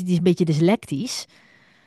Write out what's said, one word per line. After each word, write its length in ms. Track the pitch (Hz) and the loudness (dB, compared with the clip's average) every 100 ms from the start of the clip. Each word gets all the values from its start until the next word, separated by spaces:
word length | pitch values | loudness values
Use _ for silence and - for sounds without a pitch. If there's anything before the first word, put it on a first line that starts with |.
die 80 | 180 | 0
is 60 | 175 | 2
een 60 | |
beetje 220 | 180 175 165 | 2 2 2
dyslectisch. 800 | 147 170 233 - 139 247 - - _ _ _ _ _ | 2 2 0 -2 -8 -8 -10 -14 _ _ _ _ _